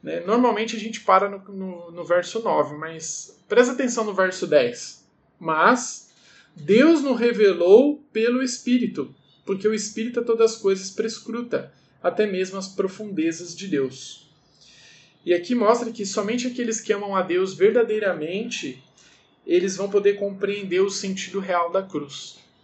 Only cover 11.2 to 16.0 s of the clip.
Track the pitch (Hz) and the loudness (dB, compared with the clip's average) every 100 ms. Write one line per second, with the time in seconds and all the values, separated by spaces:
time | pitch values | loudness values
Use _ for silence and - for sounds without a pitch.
11.2 | - 233 247 - - _ _ _ 226 220 | -10 -8 -4 -6 -6 _ _ _ -4 0
12.2 | 214 185 185 190 190 - 190 - 214 156 | -2 0 -4 -6 -10 -4 -6 -4 -10 -2
13.2 | 160 165 175 - 190 147 131 - - - | -2 -2 -12 -12 -4 -2 -2 -6 -18 -20
14.2 | _ _ _ _ - _ - - _ _ | _ _ _ _ -20 _ -20 -20 _ _
15.2 | - 175 - 240 208 240 233 220 | -2 0 0 0 4 2 0 -8